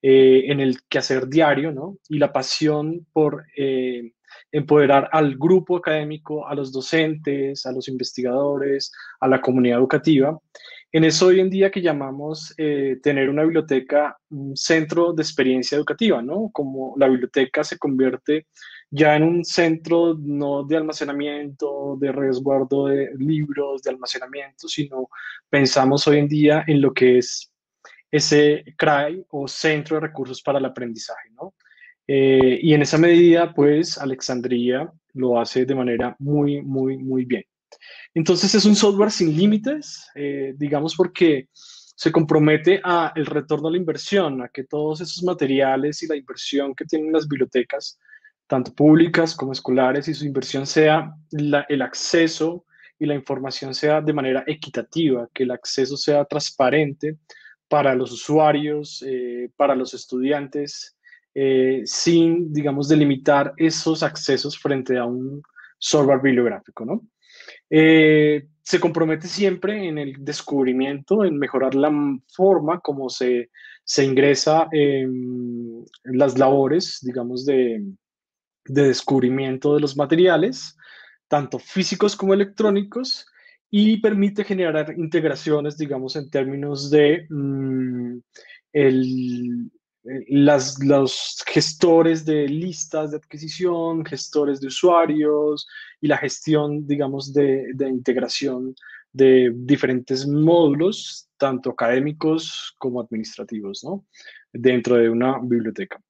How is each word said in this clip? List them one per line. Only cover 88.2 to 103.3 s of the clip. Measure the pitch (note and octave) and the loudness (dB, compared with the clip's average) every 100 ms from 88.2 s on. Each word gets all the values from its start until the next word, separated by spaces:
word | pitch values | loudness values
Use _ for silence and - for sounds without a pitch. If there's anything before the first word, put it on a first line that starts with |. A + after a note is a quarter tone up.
| _ _ - - _ | _ _ -20 -20 _
el, | D3 C3+ C3 B2+ B2+ B2+ B2 B2 A#2+ A#2 _ _ _ | 2 2 2 0 -2 -4 -6 -6 -8 -10 _ _ _
eh, | A#2 C3+ - | -14 -14 0
las, | C#3 C#3+ C#3+ C3 C3+ | 4 6 4 0 -4
los | C#3 C#3 C3+ - - - - | 2 4 2 -2 -10 -10 -2
gestores | D#3+ D3 - F3 E3 E3 D#3+ | 0 0 0 4 6 4 0
de | D#3 D3+ C#3+ | 0 0 0
listas | D3+ F#3 D#3+ - D#3 D#3 | -4 -6 -10 -8 -6 -6
de | D3+ | -8
adquisición, | _ D3+ D#3 D#3 F3+ E3+ E3 E3 | _ -16 -14 -4 -2 -2 -2 -4
gestores | D#3 C3 - D3+ C#3+ C3+ | -6 -10 -4 0 0 -2
de | C3+ | -6
usuarios, | - F3+ E3+ E3 D3+ D3+ D3 D3+ D3 - - - _ | 0 4 4 4 2 0 2 0 -2 -10 -20 -20 _
y | D3 | -2
la | C#3 | 0
gestión, | C#3 - D#3 D3+ D3 D3 C#3+ | -2 -6 0 0 0 -6 -4
digamos, | C#3+ C3+ C#3 C#3 | -2 -2 -4 -2
de, | C#3 C#3+ C3+ A#2+ | 2 2 0 -4
de | C3 C3+ | -6 -4
integración | B2+ B2+ B2 A#2+ - C#3 B2+ C3 C3 - - _ | -2 -2 -2 -4 -4 -6 -6 -8 -12 -20 -20 _
de | C3 C3+ C3 B2 | 4 6 8 4
diferentes | A#2+ B2 C#3 C3 B2+ A#2+ C3 C#3 | 0 0 0 2 -2 -4 -6 -2
módulos, | D3 D#3 E3+ D#3 C#3+ F3+ G#3+ - - _ _ | 2 4 6 4 2 -2 -2 -12 -16 _ _
tanto | C#3 C3 B2+ | -2 -2 -6
académicos | - A#2 B2+ D3 D3+ D#3+ D#3+ D#3+ - - _ | -4 0 0 -2 -2 -2 -2 -4 -12 -16 _
como | C3 B2 | -8 -6
administrativos, | A2+ A2 G#2+ | -8 -8 -10